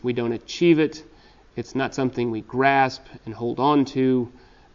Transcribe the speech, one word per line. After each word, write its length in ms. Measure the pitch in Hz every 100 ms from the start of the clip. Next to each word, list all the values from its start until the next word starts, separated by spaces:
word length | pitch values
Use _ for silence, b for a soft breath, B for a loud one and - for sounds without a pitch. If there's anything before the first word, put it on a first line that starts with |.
We 120 | 123
don't 180 | 123 117
achieve 460 | 117 - - 170 156
it. 260 | 151 - - b b b b -
It's 180 | 117
not 200 | 131 135
something 360 | - 131 123 120
we 100 | 110
grasp 640 | - 123 135 139 131 131 - - -
and 80 |
hold 260 | 107 120 113
on 240 | 135 147 135
to, 460 | 135 131 127 117 b b b b